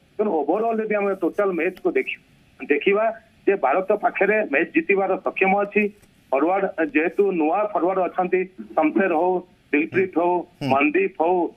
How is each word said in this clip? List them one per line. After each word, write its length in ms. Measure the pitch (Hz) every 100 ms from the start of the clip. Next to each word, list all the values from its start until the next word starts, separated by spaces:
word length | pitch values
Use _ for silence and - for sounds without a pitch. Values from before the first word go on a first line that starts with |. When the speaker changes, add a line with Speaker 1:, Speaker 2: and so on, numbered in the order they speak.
| _ -
Speaker 1:
ତେଣୁ 140 | 214
overall 520 | 165 143 190 226 226
ଯଦି 120 | 214 208
ଆମେ 200 | 202 190
total 360 | 165 156 202
ମ୍ୟାଚକୁ 400 | 175 165 185 175
ଦେଖି-, 300 | 135 131 - _ _ _ - 131
ଦେଖିବା 460 | 147 - 196 220 220 - _ -
ଯେ 80 | 196
ଭାରତ 360 | 131 156 190
ପାଖରେ 500 | 208 180 - 190 214
match 300 | 208 139 170 160
ଜିତିବାର 420 | 165 196 190 190
ସକ୍ଷମ 440 | - 240 190 202
ଅଛି। 260 | 202 208 208 - - _ _
ଫରୱାର୍ଡ 340 | 135 156 190 190 - 156
ଯେହେତୁ 420 | 139 170 170 202
ନୂଆ 320 | 185 151 180
ଫରୱାର୍ଡ 360 | 214 175 165 185
ଅଛନ୍ତି, 460 | 175 - 180 185 185 - - -
ଶମଶେର 380 | 156 156 190
ହଉ, 260 | 160 180 185 180 _ _
ଦିଲପ୍ରୀତ 460 | 151 - 185 190 175
ହଉ, 200 | 175 175
Speaker 2:
ହୁଁ। 280 | 165 _ 143
Speaker 1:
ମନଦୀପ 560 | 131 147 160 190 -
ହଉ, 240 | 160 180 160